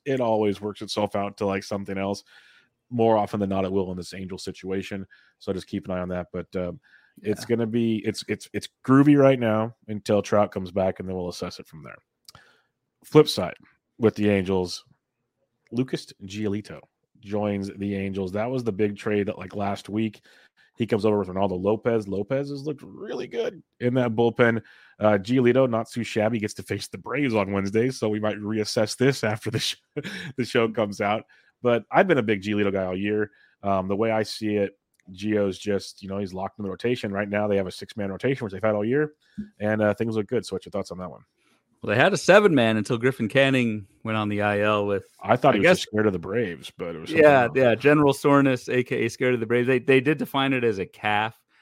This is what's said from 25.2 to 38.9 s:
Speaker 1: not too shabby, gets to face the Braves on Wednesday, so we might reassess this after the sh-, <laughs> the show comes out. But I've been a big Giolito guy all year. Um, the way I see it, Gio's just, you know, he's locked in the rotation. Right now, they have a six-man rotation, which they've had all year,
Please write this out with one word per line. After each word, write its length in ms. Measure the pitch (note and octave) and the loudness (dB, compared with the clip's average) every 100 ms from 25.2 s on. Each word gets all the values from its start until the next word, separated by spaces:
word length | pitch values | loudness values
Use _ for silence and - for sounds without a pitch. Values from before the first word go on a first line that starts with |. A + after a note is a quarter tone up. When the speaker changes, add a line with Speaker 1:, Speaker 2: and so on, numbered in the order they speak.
| F#2+ B2+ A#2+ B2 B2+ | 2 4 4 4 4
Speaker 1:
not 220 | A2+ A2+ | 0 -4
too 140 | A#2+ | -6
shabby, 340 | A2 A2+ G#2+ A#2+ | -4 0 0 0
gets 160 | G#2 | -4
to 80 | - | -8
face 260 | - G2 - | -8 -8 -8
the 120 | G2 | -14
Braves 340 | G#2+ B2+ C#3 | -8 -4 -2
on 180 | A2 G2+ | 0 0
Wednesday, 380 | G2 G2 A2 B2+ | -2 0 0 0
so 180 | C3 A2 | -2 -2
we 120 | G#2+ | -2
might 180 | G#2+ G#2 | -2 -4
reassess 580 | G#2 A2 G#2 - G#2+ - | -4 -4 -2 0 -2 2
this 280 | C3 C3+ | 2 2
after 260 | A2 A2 C#3+ | -2 -2 -4
the 80 | C3+ | -4
sh-, 240 | - - _ - | -4 -6 _ -12
<laughs> 420 | - - E3 C3 | -10 -10 -10 -6
the 80 | A#2 | -2
show 240 | B2 A2+ | 2 2
comes 320 | A2 G#2+ G2 | 0 -2 -2
out. 240 | G#2 A2 - _ _ _ | -2 -4 -6 _ _ _
But 220 | B2 A#2 - | 0 0 2
I've 160 | D3 G3 | 2 4
been 120 | D3 | 4
a 40 | |
big 200 | A2 G#2 | 2 0
Giolito 280 | G2+ G#2 G2+ | 0 0 0
guy 140 | F#2+ F#2 | 0 -2
all 100 | F#2 | -4
year. 360 | G#2 G#2+ G#2 _ _ _ | -2 -2 -4 _ _ _
Um, 240 | G2+ F#2+ F#2+ | -2 -2 0
the 80 | G2+ | 0
way 160 | A2+ | 0
I 100 | A2 | 0
see 360 | G#2+ - G#2+ G#2 | -2 -4 -2 0
it, 200 | G2 - _ _ - | -2 -4 _ _ -20
Gio's 460 | F#2 G#2+ G#2+ G2+ F#2 | -8 -2 0 0 -2
just, 460 | G2+ G2+ - - | -4 -4 -4 -14
you 60 | G2 | -10
know, 100 | G2 | -8
he's 160 | G2 F#2 | -8 -8
locked 240 | G2 - | -10 -8
in 40 | |
the 60 | G2+ | -10
rotation. 420 | F2+ A#2+ B2 A2 | -4 -4 -2 -4
Right 160 | G2 G#2 | -4 -2
now, 200 | G2+ G#2 | -2 0
they 100 | G2 | 0
have 80 | F#2 | -2
a 60 | |
six-man 400 | - - - G2 | -8 -12 -8 -8
rotation, 340 | F#2 B2+ C#3 A2 | -4 -4 -4 -6
which 80 | |
they've 100 | F#2+ | -2
had 120 | A2 G#2+ | 0 0
all 100 | |
year, 280 | G#2+ | 0